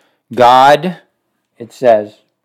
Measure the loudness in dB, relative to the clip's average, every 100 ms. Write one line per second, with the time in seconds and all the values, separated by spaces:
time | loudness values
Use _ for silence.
0 | _ _ _ -2 2 2 2 0 -2 -12
1 | _ _ _ _ _ -20 -20 -6 -2 -2
2 | -4 _ _ _